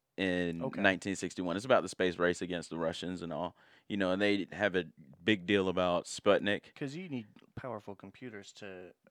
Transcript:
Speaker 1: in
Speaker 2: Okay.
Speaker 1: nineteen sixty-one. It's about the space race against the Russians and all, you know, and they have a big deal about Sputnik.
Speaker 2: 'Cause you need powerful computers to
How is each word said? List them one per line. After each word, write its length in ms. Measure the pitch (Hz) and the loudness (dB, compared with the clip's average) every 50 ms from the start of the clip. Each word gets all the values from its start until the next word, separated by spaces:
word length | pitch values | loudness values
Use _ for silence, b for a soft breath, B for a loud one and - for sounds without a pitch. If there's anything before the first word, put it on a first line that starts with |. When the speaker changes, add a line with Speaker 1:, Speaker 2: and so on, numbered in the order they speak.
| _ _ _ | _ _ _
Speaker 1:
in 440 | - 95 92 90 90 90 85 85 85 87 | 0 2 2 2 2 2 0 -2 -2 -4
Speaker 2:
Okay. 180 | 131 127 - | -4 -2 2
Speaker 1:
nineteen 340 | 101 98 95 87 - 104 95 | 4 4 4 4 0 -4 -4
sixty-one. 400 | - - 90 - - 92 87 85 | -2 -4 -4 -4 -4 -2 -2 -2
It's 80 | 98 110 | -2 2
about 180 | 131 127 98 82 | 4 4 4 4
the 60 | 92 | 2
space 300 | - - 92 90 82 87 | 0 0 0 0 2 4
race 240 | 87 87 87 - 95 | 2 2 2 0 -2
against 260 | 87 90 85 78 - | -4 -6 -6 -6 -6
the 60 | 82 82 | -6 -2
Russians 440 | 82 82 85 - - 85 92 87 87 | -2 -2 -2 -4 -6 -6 -6 -6 -6
and 100 | 82 80 | -6 -6
all, 240 | 73 87 85 b b b b b b b b | -6 -6 -6 b b b b b b b b
you 80 | 104 | -2
know, 140 | 104 98 90 92 | 0 2 2 2
and 80 | 95 | 4
they 260 | 104 104 104 101 87 - - | 4 4 4 2 0 -4 -2
have 220 | 92 104 101 87 | 0 0 2 2
a 80 | 92 85 78 - - - - - - - | 0 -2 -2 -8 -18 -20 -20 -20 -4 0
big 220 | - 107 95 87 | 2 2 2 2
deal 220 | 90 104 101 95 92 | 2 2 4 4 2
about 360 | 87 92 92 90 87 87 - | 2 2 2 2 2 0 0
Sputnik. 720 | - - - - 104 98 - - 104 101 90 - - - | -4 -8 0 4 4 4 6 4 2 -2 -2 -4 -10 -12
Speaker 2:
'Cause 200 | - 147 139 139 | -10 -10 -8 -8
you 140 | 165 190 180 | -10 -10 -8
need 180 | 143 123 110 104 - - - _ _ | -8 -8 -8 -10 -16 -20 -20 _ _
powerful 400 | - - 131 113 104 - - 101 | -12 -10 -8 -10 -10 -10 -12 -14
computers 580 | 95 - 98 - - 127 123 110 101 98 - - | -14 -16 -18 -18 -16 -16 -14 -14 -14 -16 -18 -18
to 380 | - 107 98 95 90 90 87 - _ _ - | -16 -14 -14 -12 -14 -16 -16 -20 _ _ -4